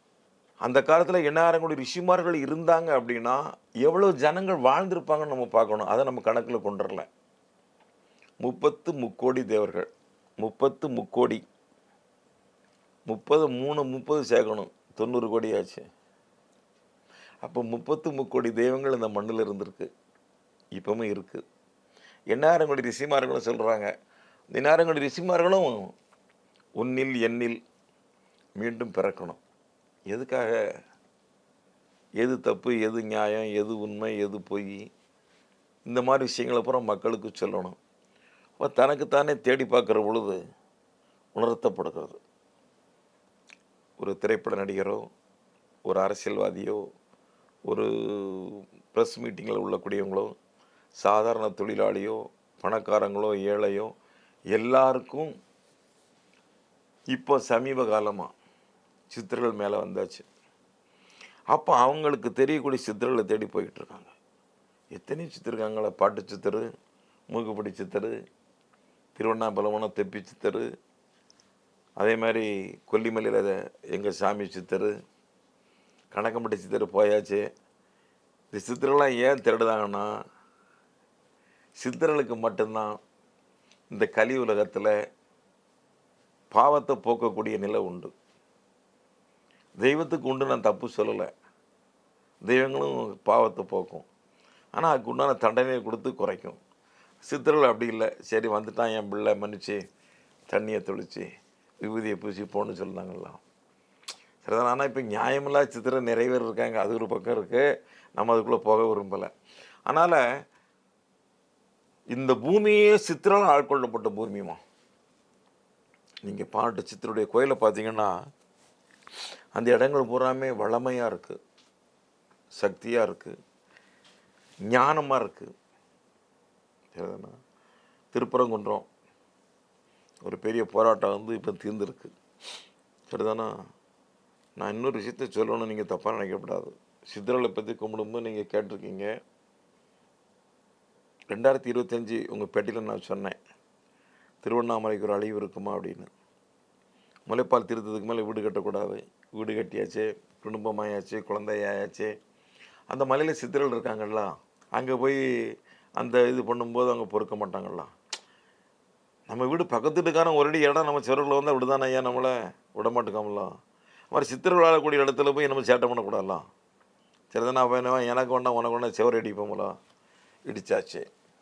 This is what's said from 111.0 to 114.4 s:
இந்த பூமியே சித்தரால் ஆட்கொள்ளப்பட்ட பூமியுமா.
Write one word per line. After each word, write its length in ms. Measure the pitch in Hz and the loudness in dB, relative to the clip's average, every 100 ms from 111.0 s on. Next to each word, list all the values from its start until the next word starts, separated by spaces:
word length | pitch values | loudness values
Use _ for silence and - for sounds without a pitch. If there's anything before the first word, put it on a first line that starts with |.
| _ _ _ _ _ _ _ _ _ _ - | _ _ _ _ _ _ _ _ _ _ -8
இந்த 260 | 120 131 | -4 2
பூமியே 640 | 117 131 208 214 208 208 208 | 2 4 4 6 8 8 6
சித்தரால் 540 | - 165 196 202 190 | 4 0 4 6 8
ஆட்கொள்ளப்பட்ட 600 | 143 135 139 120 110 107 | 6 6 0 0 -2 -4
பூமியுமா. 460 | 101 110 101 | -4 -6 -6